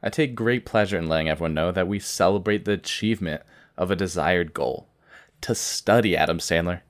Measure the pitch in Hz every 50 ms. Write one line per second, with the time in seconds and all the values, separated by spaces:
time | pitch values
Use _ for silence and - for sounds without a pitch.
0 | - 113 - - 156 135 123 113 113 113 123 127 110 - - 113 104 98 101 90
1 | 82 80 80 80 80 80 78 78 85 82 80 76 80 87 87 95 92 90 101 101
2 | - - - - 98 92 98 101 90 104 104 104 - - 104 90 - - - -
3 | - 107 113 101 98 82 76 76 - _ - - - _ _ - 87 92 98 85
4 | 98 90 85 90 73 80 92 90 87 78 - - 69 62 65 - - _ _ _
5 | _ _ - - - _ _ _ - - 120 - - - - - - - 104 120
6 | 113 107 87 78 78 80 82 85 - - 85 82 82 87 87 87 _ _